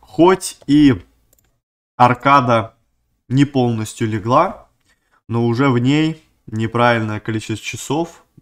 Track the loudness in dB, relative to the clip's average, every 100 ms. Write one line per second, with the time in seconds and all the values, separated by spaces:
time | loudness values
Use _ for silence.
0 | _ 2 4 2 -2 -10 0 4 4 2
1 | -4 _ _ _ _ _ _ _ _ 2
2 | 2 2 2 2 4 0 -2 _ _ _
3 | _ _ -4 0 0 0 -2 -2 -6 -6
4 | -6 -4 -2 0 0 -4 _ _ _ _
5 | _ _ -8 -4 -2 0 0 0 0 0
6 | -2 -6 _ _ -12 -8 -6 0 0 0
7 | -4 -8 -8 -8 -6 -10 -10 -12 -6 -6
8 | -6 -12 _ _